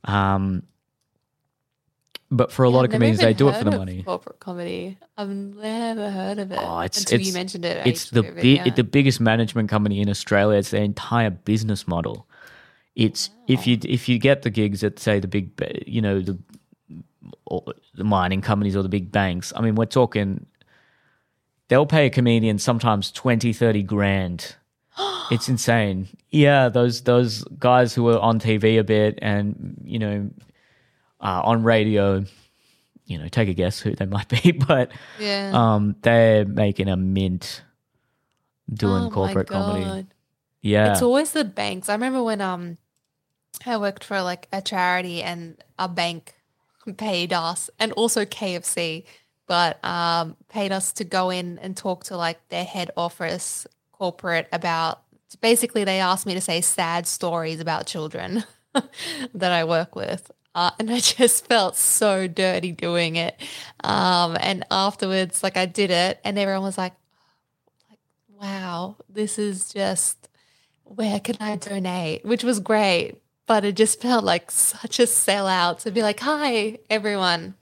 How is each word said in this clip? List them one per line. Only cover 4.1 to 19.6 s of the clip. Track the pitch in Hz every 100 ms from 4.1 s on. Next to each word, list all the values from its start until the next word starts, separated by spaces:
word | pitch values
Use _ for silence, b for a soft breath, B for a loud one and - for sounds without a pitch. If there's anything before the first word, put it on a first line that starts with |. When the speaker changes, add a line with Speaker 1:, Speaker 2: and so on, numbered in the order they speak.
| - - -
Speaker 2:
comedy. | - 175 175 180 180 190 _ -
I've | 202
never | 196 196 202 214 226 233 226 208
heard | 190 190 208
of | 190
it | 180
Speaker 1:
Oh, | - 85
it's, | 87 -
Speaker 2:
until | 202 117
you | 95
Speaker 1:
it's, |
Speaker 2:
mentioned | 180 185 185 170
it | 170 -
Speaker 1:
it's | 165 -
Speaker 2:
age |
Speaker 1:
the | 120
Speaker 2:
group, | 104 -
Speaker 1:
bi-, | 123 143 175
Speaker 2:
yeah. |
Speaker 1:
the | 120 113
biggest | 143 135 -
management | 113 113 113 120 107
company | 107 104 98
in | 104
Australia. | 98 - 101 104 104
It's | 95
their | 104
entire | 104 101 - 120 110
business | 87 - 107 110 101 -
model. | 85 85 53 - B B B B B B -
It's, | 110 - - _ -
if | 131
Speaker 2:
Wow. | 127
Speaker 1:
you, | 120
if | - 123 -
you | 123
get | 131 139
the | 123
gigs | 104 104 98
at, | 107 -
say, | - 104
the | 92
big, | 104 92 -
ba-, | - - -
you | 117
know, | 107 98
the, | 92 92 - - _ _ _ 80 - _ - - -
or | - - - _
the | - 104
mining | 98 90 95
companies | 101 104 101 98
or |
the | 95
big | 101 92
banks, | 104 98 90 -
I | -